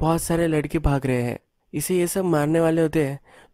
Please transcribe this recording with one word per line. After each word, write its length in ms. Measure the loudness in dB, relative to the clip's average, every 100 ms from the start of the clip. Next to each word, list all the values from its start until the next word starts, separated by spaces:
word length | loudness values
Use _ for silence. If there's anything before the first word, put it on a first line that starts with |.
बहुत 220 | 0 0
सारे 240 | 0 0 0
लड़के 320 | 0 -2 -2
भाग 280 | 0 0 0
रहे 160 | 0
हैं। 160 | -2 -6 -12 _ _ -8
इसे 220 | -2 0
ये 100 | 0
सब 180 | 0 0
मारने 360 | 0 2 2
वाले 220 | 2 2
होते 240 | 0 0 -2
हैं, 140 | -4 -14 -20 -10